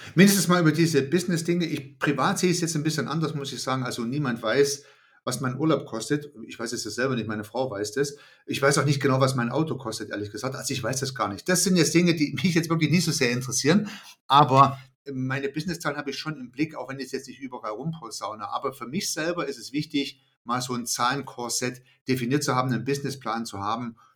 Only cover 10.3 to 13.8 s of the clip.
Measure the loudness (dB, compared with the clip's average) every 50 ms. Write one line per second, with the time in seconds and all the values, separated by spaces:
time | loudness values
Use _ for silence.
10.3 | -8 -6 -6 -6 -6 -6 -6 -4 -4 -4 -2 -2 -2 -2 -2 -4 -2 -2 -4 -4
11.3 | -4 -4 -2 0 2 2 4 4 6 6 4 6 6 4 6 4 4 4 2 0
12.3 | 0 0 0 2 2 2 2 2 0 2 2 4 4 4 2 2 2 2 2 2
13.3 | 2 0 -2 -2 -2 0 4 4 4 4